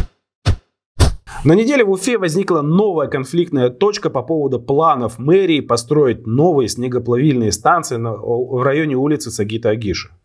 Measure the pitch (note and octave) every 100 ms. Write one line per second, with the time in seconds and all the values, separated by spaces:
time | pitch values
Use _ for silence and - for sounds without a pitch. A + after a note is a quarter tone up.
0 | - _ _ _ - - _ _ _ -
1 | - - - - C#3 F#3 A3+ C#4+ G#3 F#3
2 | B3 A#3 F3+ E3 F#3+ E3 D3 F3 G#3+ E3
3 | C3 C#3+ C3 E3+ E3+ C#3 B2 B2 G3+ -
4 | D#3 C3 A2+ D#3+ C#3 B2 A#2+ C#3+ D#3+ C3+
5 | A#2+ - C3 F#3+ F#3 D3+ B2 A#2 - D3+
6 | C3+ A2 A2 B2 F3 C#3+ G#2+ B2 B2+ B2
7 | A#2 A#2+ D3+ B2+ G#2+ - B2+ - - A#2
8 | A#2 G#2 A2+ A#2+ B2 B2+ C3 D3 D#3 C3
9 | C#3+ D3 A#2+ A2 G#2+ A2+ A2+ A2+ G#2 E2+
10 | - _